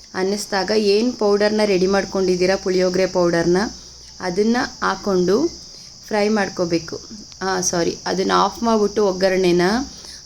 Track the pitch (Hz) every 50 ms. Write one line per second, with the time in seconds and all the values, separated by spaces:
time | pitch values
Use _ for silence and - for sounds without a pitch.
0 | - - - 190 185 190 202 208 - - - 190 185 190 214 220 220 202 196 208
1 | 226 254 240 - 214 202 202 208 208 214 214 214 214 208 196 180 185 190 196 196
2 | 190 - - 196 190 180 180 180 180 180 190 190 - 190 185 185 185 185 185 185
3 | 190 180 - 185 175 170 170 170 165 170 175 185 214 262 - - - - - -
4 | - - - - - 185 175 185 208 226 233 247 269 - - - - 185 190 185
5 | - 208 190 180 180 175 190 240 302 339 - - - - - - - - - -
6 | - - 220 214 202 214 220 214 196 185 - - 180 170 170 165 165 - - -
7 | - - 226 - - - - - 190 190 190 185 175 - - 175 170 175 170 -
8 | - 185 185 180 196 196 185 180 185 202 - - 233 233 226 214 208 196 202 226
9 | 208 196 185 185 190 190 185 185 185 180 175 175 175 185 214 247 277 - - -
10 | - - - - -